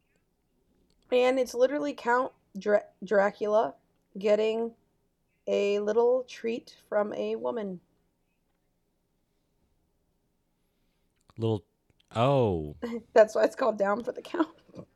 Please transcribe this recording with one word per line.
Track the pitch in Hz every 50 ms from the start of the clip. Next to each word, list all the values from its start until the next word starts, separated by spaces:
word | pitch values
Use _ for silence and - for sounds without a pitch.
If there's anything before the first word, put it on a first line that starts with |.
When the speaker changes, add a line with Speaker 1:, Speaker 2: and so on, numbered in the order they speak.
| _ _ _ _ _ _ _ _ _ _ _ _ _ _ _ _ _ _ _ _ _ -
Speaker 1:
And | 254 247 247 254 262 269
it's | 247 240 -
literally | 240 254 262 285 294 294 294 269
Count | - - 233 240 247 262 262 - _ _ _ - 202
Dra-, | 185 208 208 202 - - _ - 202
Dracula | 180 208 196 196 208 202 - 214 208 208 214 240 277 - _ _ _ _ _ _ _ - 196
getting | 190 214 208 208 214 220 220 226 233 233 233 _ _ _ _ _ _ _ _ _ _ _ _ _ -
a | - 202 202 202 202 202 208
little | 208 208 214 233 233 240 247 262 247 -
treat | - - - 226 226 262 - - - - _ -
from | - 208 208 208 -
a | - 208 214 220
woman. | 226 233 247 240 240 208 196 185 170 _ _ _ _ _ _ _ _ _ _ _ _ _ _ _ _ _ _ _ _ _ _ _ _ _ _ _ _ _ _ _ _ _ _ _ _ _ _ _ _ _ _ _ _ _ _ _ _ _ _ _ _ _ _ _ _ _ _ _ _ _ _ _ _ _ _ _ _ _ _ _ -
Speaker 2:
Little, | 110 113 110 104 - _ _ _ _ _ _ _ _ - -
oh. | 110 120 135 143 135 120 107 92 82 76 73 76 - - 233 233
Speaker 1:
<laughs> | 226 - _ -
That's | 233 214 220 -
why | 220 220
it's | 220 -
called | - 262 233 214 208
Down | 202 196 208 226 226
for | -
the | - -
Count. | - - - 349 320 - - _ _ _ - - - _ _